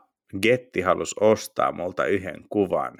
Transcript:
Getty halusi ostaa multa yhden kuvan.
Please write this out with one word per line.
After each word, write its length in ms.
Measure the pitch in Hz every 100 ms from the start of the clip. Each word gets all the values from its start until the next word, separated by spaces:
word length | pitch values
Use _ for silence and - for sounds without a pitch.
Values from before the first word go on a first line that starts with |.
| _ _ _ 98
Getty 400 | 110 127 - 95
halusi 340 | 90 85 82 -
ostaa 520 | 107 110 - - 67
multa 340 | 78 87 - 67
yhden 380 | 95 92 76 -
kuvan. 440 | 104 92 85 65